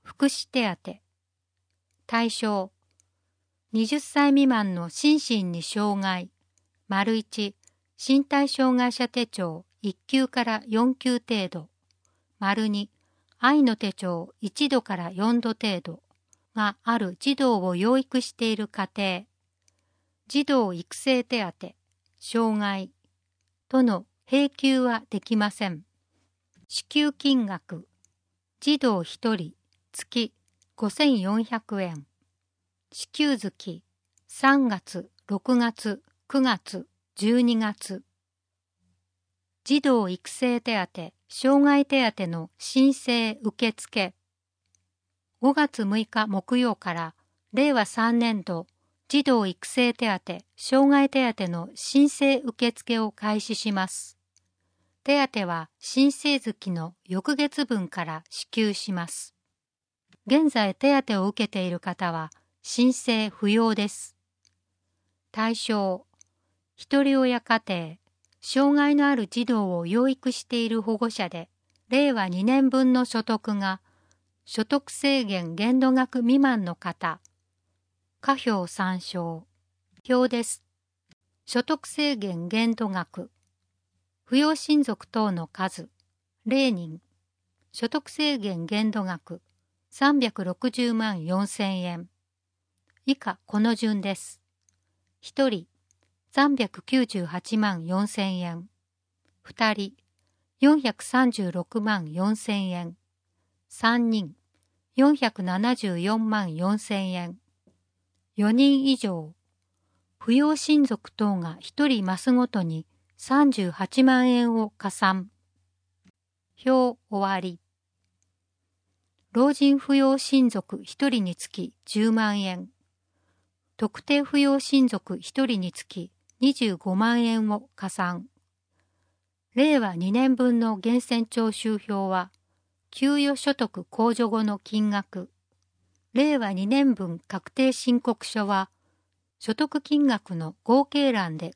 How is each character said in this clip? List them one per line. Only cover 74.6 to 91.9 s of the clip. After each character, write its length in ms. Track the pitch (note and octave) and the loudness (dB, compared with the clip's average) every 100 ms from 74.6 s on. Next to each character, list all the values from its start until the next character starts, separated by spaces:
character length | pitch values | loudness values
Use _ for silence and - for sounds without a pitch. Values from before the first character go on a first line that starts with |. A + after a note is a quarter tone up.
得 240 | A3 C#4+ - | 0 -2 -2
制 360 | - C#4 C4+ | -2 0 0
限 320 | G#3+ F#3+ E3 E3+ | 0 -4 -4 -4
限 240 | A3+ B3+ | 0 4
度 100 | C4 | 4
額 300 | C4 B3+ B3+ | 2 0 0
未 180 | A#3+ C#4 | 2 4
満 260 | C4+ A3+ | 4 2
の 120 | F3 - | -4 -6
方。 440 | F3 - E3+ - _ _ _ _ _ _ _ _ _ _ | -8 -6 -6 -6 _ _ _ _ _ _ _ _ _ _
下 140 | - | -2
表 360 | C4+ B3 G3+ F3 | -2 0 -2 -4
参 300 | - F#3 F#3 | -4 -4 -4
照。 480 | - F3+ E3+ D#3+ - _ _ _ _ _ - | -6 -8 -8 -8 -14 _ _ _ _ _ 0
表 200 | B3+ B3+ | 2 2
で 160 | A#3+ | 0
す。 180 | A3+ - _ _ _ _ _ _ _ _ | -4 -10 _ _ _ _ _ _ _ _
所 200 | - B3 | -4 -2
得 200 | C#4+ D4+ - | 0 -2 -4
制 260 | - D4 | -2 0
限 320 | A#3+ G3 E3+ F3 | 0 -4 -6 -4
限 300 | A3 A#3 A3+ | 0 0 0
度 120 | G#3 | -4
額。 420 | F#3 E3+ - F3+ _ _ _ _ _ _ _ _ _ - | -4 -8 -12 -16 _ _ _ _ _ _ _ _ _ -2
扶 40 | C4 | 2
養 180 | D4+ | 2
親 280 | D#4 - D4+ | 0 2 2
族 240 | C4 G#3+ - | 2 -4 -6
等 240 | A3 G#3+ | -2 -2
の 160 | F3 E3 | -2 -8
数、 440 | - F#3 - - _ _ _ _ _ A3 | -6 -6 -6 -18 _ _ _ _ _ -2
零 240 | C4+ C4 | 2 2
人。 320 | F#3 E3 D#3+ _ _ _ _ _ _ _ | 0 -6 -14 _ _ _ _ _ _ _
所 200 | - A#3 | -8 -4
得 180 | D4+ - | -4 -6
制 300 | - D4+ C4+ | -2 -2 0
限 260 | G3+ F3 | -4 -6
限 260 | E3 G#3 A3 | -4 -2 0
度 140 | G#3+ | -2
額、 380 | F#3 E3+ - E3+ _ _ _ _ _ | -6 -8 -12 -18 _ _ _ _ _
三 300 | - C#4 C#4+ | 0 2 4
百 220 | A#3 - | 2 -2
六 280 | F3+ F3 B3+ | -6 -2 -4
十 240 | B3 A#3+ | 0 -2
万 280 | A3+ A3 F#3 | 0 -2 -2
四 240 | D#3+ F#3 G3 | -2 -2 -2
千 360 | - G3 F#3 | -2 -4 -2
円。 260 | F3+ | -6